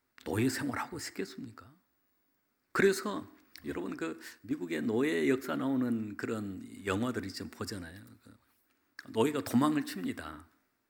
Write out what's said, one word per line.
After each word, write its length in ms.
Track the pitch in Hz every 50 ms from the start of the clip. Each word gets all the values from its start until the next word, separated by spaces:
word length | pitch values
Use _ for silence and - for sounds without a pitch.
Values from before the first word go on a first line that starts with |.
| _ _ _ - -
노예 260 | 71 80 104 120 135
생활하고 500 | 131 - - - 120 - - - - 151
싶겠습니까? 720 | - - - - 190 190 - - - 117 107 - - 123 147 180 _ _ _ _ _ _ _ _ _ _ _ _ _ _ _ _ _ _
그래서 580 | - - 190 196 190 - - 214 196 170 - - - - - _ - - -
여러분, 320 | 135 143 180 175 190 175 147
그 220 | 165 165 160 - - - - -
미국의 420 | - 104 135 151 175 165 165 156 147
노예 440 | 120 107 117 139 151 165 165 156 139
역사 260 | 131 127 - - 156
나오는 600 | 147 131 135 139 127 127 120 117 113 110 104 101
그런 680 | - - 120 117 107 104 101 95 90 - - - - 98
영화들이 460 | 98 92 98 117 127 120 107 95 98 92
좀 160 | - 98 90
보잖아요. 560 | - - 104 92 110 98 85 82 85 98 113 - - - -
그 880 | - - - _ _ _ _ _ _ _ _ _ _ _ - - -
노예가 320 | - 110 113 151 151 143 -
도망을 420 | - - 120 143 151 151 147 135
칩니다. 600 | - - 98 87 - - - 80 78 78 76 82 - _ _ _ _ _ _ _ _